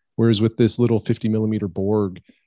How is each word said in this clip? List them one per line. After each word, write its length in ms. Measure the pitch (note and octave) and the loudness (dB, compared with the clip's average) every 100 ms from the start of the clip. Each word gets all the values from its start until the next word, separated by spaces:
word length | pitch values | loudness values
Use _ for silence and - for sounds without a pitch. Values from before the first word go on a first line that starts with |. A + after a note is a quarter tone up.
| _ - | _ 0
Whereas 260 | A#2 G#2 | 2 2
with 140 | A2 - | 0 2
this 240 | A2+ - | 0 2
little 220 | A#2+ A2 | 0 0
fifty 260 | - A#2 A2 | -2 -4 -2
millimeter 400 | A2 A2 G#2+ G2 | -2 -2 -4 -6
Borg, 540 | F2+ F#2+ G#2+ G2 F#2+ - _ | -4 -2 -2 -2 -8 -20 _